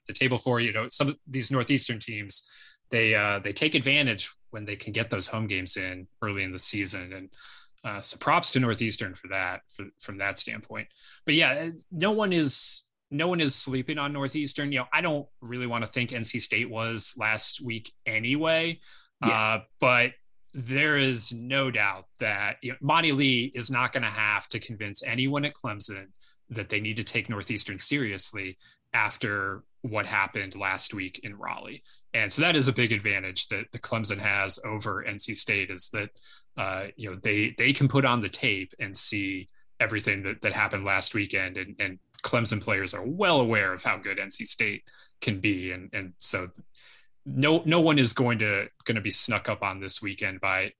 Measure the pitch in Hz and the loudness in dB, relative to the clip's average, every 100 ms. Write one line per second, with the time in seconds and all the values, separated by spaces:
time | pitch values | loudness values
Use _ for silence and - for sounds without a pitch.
0 | - - 127 120 - 120 117 107 123 - | -10 0 2 2 2 2 2 0 0 2
1 | 147 151 - 131 117 135 117 139 - 113 | 2 0 -6 -4 0 0 2 2 2 -2
2 | - 107 101 - - - - - _ 117 | -8 -8 -4 -4 -4 -14 -20 -20 _ 2
3 | 110 107 104 101 104 98 156 151 127 143 | 4 4 2 0 -2 0 2 2 4 4
4 | 135 107 - - - 107 104 101 - 107 | 2 0 -6 -12 -14 -12 -8 -8 -6 -4
5 | 110 101 92 113 110 95 92 101 92 92 | -2 -2 -2 -2 -2 -2 -2 -4 -4 -8
6 | 92 _ 110 98 95 92 - 104 95 98 | -14 _ -4 -4 -4 0 0 2 -2 -4
7 | 90 95 95 - - - - - 120 101 | -8 -14 -16 -18 -20 -20 -20 -14 -10 -4
8 | - - - 160 - 135 123 104 113 - | -2 0 2 4 4 4 2 0 0 -2
9 | 98 90 92 95 92 92 - - 98 - | -4 -8 -6 -4 -4 -6 -10 -16 -16 -14
10 | - 95 98 98 - 113 - 107 107 _ | -14 -6 -4 -2 -4 -6 -10 -12 -12 _
11 | - - - 151 165 147 165 165 - 170 | -20 -8 2 4 4 2 -4 -8 -10 0
12 | 185 214 202 175 147 - - - - _ | 2 2 2 4 4 4 4 2 -6 _
13 | _ 143 170 180 151 - - 131 123 147 | _ -2 0 2 4 6 4 2 -2 -4
14 | 143 147 139 151 143 - 143 135 123 151 | -4 -2 -4 -2 -2 -2 -2 -2 0 0
15 | 170 147 143 - 117 123 123 117 110 131 | 0 -2 -4 -14 -10 -6 -2 -2 -2 -2
16 | 120 123 113 120 - 107 120 110 113 113 | -2 -2 -2 0 2 0 -2 -2 -2 0
17 | - - 107 110 - - 127 113 - - | -2 0 0 2 0 0 -6 -8 -10 -10
18 | - 110 120 143 160 160 165 165 - - | -4 -2 0 0 2 2 0 -4 -12 -20
19 | - _ 117 110 110 110 - - 131 123 | -20 _ 2 4 2 0 -4 0 4 4
20 | 123 - - - - 143 120 135 151 143 | 4 -2 -18 -20 -16 -12 -4 0 2 4
21 | 135 120 - 117 123 135 135 113 101 95 | 2 2 -2 -2 -2 0 0 2 0 -2
22 | - - 110 101 101 - 120 131 143 165 | -10 -4 -2 0 -2 -4 -8 -4 2 4
23 | 165 139 139 123 127 123 117 123 123 135 | 6 4 4 4 0 -4 -2 0 0 0
24 | 113 107 107 104 - 117 - 107 104 98 | -2 0 0 0 -2 -8 -8 -8 -6 -6
25 | 117 117 131 143 143 143 123 104 - 98 | -4 0 0 0 -2 -4 -8 -4 -4 -6
26 | 95 - - - _ 110 98 104 110 110 | -12 -20 -20 -20 _ -10 -4 -2 -2 -4
27 | 110 120 104 107 98 107 - 95 - 147 | -2 -2 -2 -4 -4 -2 -2 0 0 2
28 | 117 98 - 104 95 92 - _ _ 117 | 0 -2 -4 -4 -8 -12 -20 _ _ 0
29 | 107 - 110 104 98 95 - _ 123 107 | 0 -2 -2 -2 -4 -6 -12 _ -4 -4
30 | 101 107 98 107 95 98 98 95 - 104 | 0 0 0 -2 -6 -6 -4 0 -2 -2
31 | 92 - - 101 87 87 - 123 - - | -8 -10 -14 -10 -8 -8 -12 -16 -18 -20
32 | - 117 104 139 165 160 131 127 117 110 | -4 0 2 4 4 4 4 2 2 2
33 | 104 101 92 92 - 101 117 - - 113 | 0 -2 -4 -4 -4 -4 -6 -10 -4 -2
34 | 107 98 101 101 98 - 113 107 104 98 | 0 0 0 0 0 -2 -4 -6 -4 -6
35 | - 104 - 104 - 101 95 92 - 110 | -6 -4 -2 0 2 0 -2 -2 -4 -2
36 | 101 - - - - - 95 95 101 - | -8 -10 -20 -20 -14 -6 -4 -4 -6 -10
37 | 107 92 113 104 110 - 123 139 139 139 | -10 -4 0 2 0 2 2 4 2 4
38 | 135 120 98 - 131 98 92 - 101 92 | 4 2 0 -2 -2 -2 -6 -10 -4 2
39 | - 104 98 95 90 - - - 113 107 | 2 2 -2 -6 -10 -18 -20 -4 -2 0
40 | 104 98 95 110 107 92 101 98 98 95 | 0 -2 -2 -4 -2 0 0 0 0 2
41 | - 107 101 98 92 92 92 - 98 92 | 2 0 -2 -2 -4 -6 -10 -6 -6 -6
42 | _ - - 123 110 104 104 98 95 95 | _ -10 -2 2 2 0 0 0 0 -4
43 | 104 175 196 156 117 110 95 92 123 98 | -6 0 4 6 6 4 2 0 -2 -2
44 | 98 98 98 - 113 - 110 104 - - | -4 -6 -4 -2 0 0 0 -2 -10 -20
45 | - _ - 98 104 92 92 90 92 104 | -20 _ -2 0 0 0 -4 -8 -8 -8
46 | 92 - - 95 90 - - - - - | -8 -2 0 0 -4 -10 -20 -20 -20 -20
47 | - _ 139 131 147 165 156 170 160 147 | -20 _ -6 2 4 4 4 6 6 6
48 | 120 - 123 113 107 101 104 - - 113 | 6 4 2 2 2 0 -2 -6 -4 -2
49 | 101 - - 107 - 104 101 95 95 - | 2 2 2 0 0 -2 -2 -4 -2 -2
50 | 101 98 101 95 95 95 98 - | -2 -4 -6 -2 0 0 -2 -2